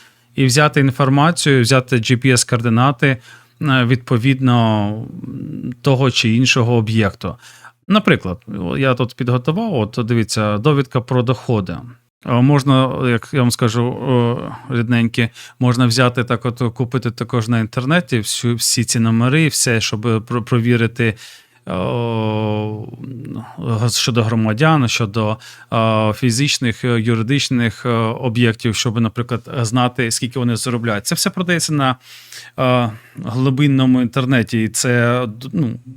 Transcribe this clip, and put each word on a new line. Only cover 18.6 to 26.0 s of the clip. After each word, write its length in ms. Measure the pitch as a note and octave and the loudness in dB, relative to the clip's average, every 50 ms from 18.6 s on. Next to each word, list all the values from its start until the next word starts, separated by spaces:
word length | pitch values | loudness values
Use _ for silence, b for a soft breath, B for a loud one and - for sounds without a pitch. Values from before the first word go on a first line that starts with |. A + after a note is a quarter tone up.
| - - - B2+ A2+ | -2 -2 0 0 0
ці 140 | - - A#2+ | 0 0 2
номери, 500 | A2+ A2+ A2+ A2+ A#2+ B2+ C3+ D#3+ D#3+ E3 | 2 2 2 2 2 2 4 2 2 2
все, 320 | - - - C3 A#2 A2+ | 0 0 0 0 0 0
щоб 440 | - - - G#2 G#2+ A#2+ A2 A2 A2+ | 0 -2 -4 -4 -2 0 0 0 -2
про-, 160 | - A#2+ A#2+ | -4 -4 -4
провірити, 720 | G#2+ - C3 A#2+ A2+ A#2+ A#2+ A2+ A#2 A2+ - - A#2+ A2+ G#2+ B B B B B B B B B _ | -2 0 0 2 2 2 2 2 2 0 0 -2 -2 -2 -2 B B B B B B B B B _
о, 1200 | - - F#2 F#2 B2 B2+ A#2+ A#2+ A#2 A2+ A2 A2 A2 G#2+ G#2+ A2 G#2+ G#2+ G#2+ G#2+ G#2+ G#2+ G#2+ G#2+ - A#2+ A#2+ A#2+ C3 B2+ A#2 - - - A2 A2+ B B - | -8 -6 -4 -4 -4 -4 -4 -4 -2 -2 -2 -2 -2 -2 -2 -2 -2 -2 -2 -4 -6 -6 -10 -10 -12 -14 -14 -14 -14 -12 -12 -12 -12 -12 -12 -14 B B -8
г-, 300 | E3 C3 A2+ G#2+ A#2+ A#2+ | -4 -2 0 0 0 0
щодо 320 | - - - - A#2 A#2+ | 0 0 -2 0 2 2
громадян, 680 | A2 A2 A#2 A2+ A2 A2 G#2+ G#2+ D#3 D#3+ D#3+ D3+ B2+ A2+ | 2 2 0 0 0 0 0 2 2 4 4 2 2 0
щодо, 480 | - - A#2+ G#2 G2 A2+ A2 G#2+ A2 A2+ B B B B B _ | 0 -2 -4 -2 -2 -2 -2 -2 -4 -6 B B B B B _
е, 400 | - A#2 A2+ A2+ A2 G#2+ | -2 0 2 2 2 2